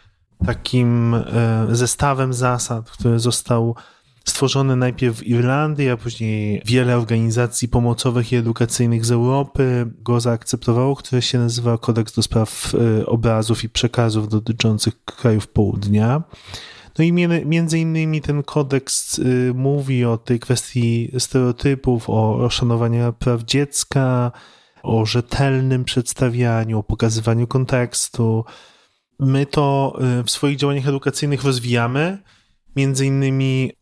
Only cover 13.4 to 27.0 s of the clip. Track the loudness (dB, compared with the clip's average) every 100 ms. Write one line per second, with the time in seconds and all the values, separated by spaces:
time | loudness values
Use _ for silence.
13.4 | 0 -2 -4 -2 0 2 0 0 0 -2
14.4 | -2 0 0 0 -2 -4 -10 -2 2 2
15.4 | 0 0 0 0 0 2 4 0 -4 -14
16.4 | -18 -18 -18 -20 -8 0 2 4 2 0
17.4 | 0 0 2 0 0 0 0 -2 -2 -2
18.4 | -2 -2 0 0 -2 -6 -4 -2 0 2
19.4 | 0 0 0 0 0 0 0 0 -2 -2
20.4 | 0 -2 -2 -2 0 0 -2 -4 -2 0
21.4 | 0 0 -2 0 0 -2 0 0 2 2
22.4 | 0 0 0 0 0 0 0 -2 -2 -2
23.4 | 0 -2 0 -4 -2 0 2 2 0 -4
24.4 | -18 -20 _ _ -2 0 2 -2 -2 0
25.4 | 2 2 2 0 0 -2 -2 0 0 2
26.4 | 2 0 0 -2 -2 0